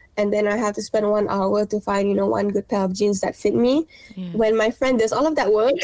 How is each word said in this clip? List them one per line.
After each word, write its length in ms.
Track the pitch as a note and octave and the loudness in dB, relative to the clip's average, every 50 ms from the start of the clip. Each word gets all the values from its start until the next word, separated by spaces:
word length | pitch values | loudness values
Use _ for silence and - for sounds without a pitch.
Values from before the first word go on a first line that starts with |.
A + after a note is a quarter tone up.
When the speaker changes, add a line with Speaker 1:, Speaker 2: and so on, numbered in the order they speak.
| - _ - | -20 _ -4
Speaker 1:
and 140 | G#3+ G#3 G3+ | -2 -2 0
then 140 | G#3 G#3 G#3 | 0 0 0
I 80 | G#3 G#3 | 0 0
have 180 | A3+ A3+ G#3 G#3 | 0 -2 -2 -2
to 80 | A3 G3+ | -4 -6
spend 260 | - - A3 G#3 G#3 | -2 -2 0 0 2
one 160 | G#3+ G#3 G#3 | 2 0 0
hour 380 | - G3 G3+ F#3+ G3 G#3 G#3 G#3 | 0 -2 -2 0 0 0 0 0
to 140 | G3+ G#3+ G#3 | -2 -4 -6
find, 260 | - G3+ G3+ G3+ G3 | -4 -2 -2 0 0
you 60 | G3+ G3 | 0 0
know, 140 | G3 G3 | 0 0
one 220 | G3+ A3+ G3+ G3+ G3+ | 0 0 0 0 0
good 180 | G3 G3+ - - | -2 -4 -4 -2
pair 140 | A3+ G3+ F#3+ | -2 0 0
of 80 | F#3 F#3 | 0 0
jeans 280 | G3 G#3 G#3 G3+ G3 | 0 0 0 0 0
that 140 | - F3+ - | -2 -4 -4
fit 200 | - - G#3 - | -2 -2 0 2
me. 320 | A#3 A#3+ B3 C4+ D#4 D#4+ - - - - - - | 2 2 2 2 0 -2 -4 -10 -20 -20 -18 -14
Speaker 2:
Yeah. 160 | F#3+ F3+ F3 F3 | -12 -10 -6 -2
Speaker 1:
When 180 | G#3+ A3 A3 A3+ | 0 2 2 2
my 140 | A3 G#3+ A3+ | 2 0 0
friend 300 | A#3 - C4 C4 B3+ A3 | 0 0 0 0 2 2
does 120 | A3 A3 | 2 0
all 140 | - - C#4+ | 0 0 0
of 80 | D#4+ D#4 | 0 0
that 140 | C#4 B3+ G3 | 0 2 2
work, 220 | G#3+ G#3+ A3 C4 D#4 F4 | 2 2 2 2 0 2